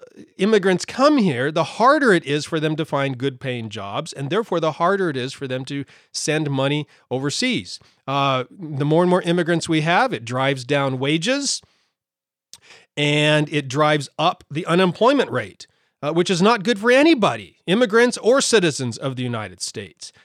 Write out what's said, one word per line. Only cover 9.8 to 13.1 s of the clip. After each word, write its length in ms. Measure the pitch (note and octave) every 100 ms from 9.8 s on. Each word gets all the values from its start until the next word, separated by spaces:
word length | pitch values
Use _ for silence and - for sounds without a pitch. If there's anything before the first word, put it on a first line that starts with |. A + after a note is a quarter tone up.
have, 320 | D#3 F#3 C4
it 100 | B2
drives 400 | A#2 B2+ C3+ C3+
down 340 | B2 C#3+ C#3 C3
wages, 600 | C3+ D#3+ F3+ C#4 C#4 - _ _ _ _ _ _ _ _ _ - _ - _ -
and 560 | D3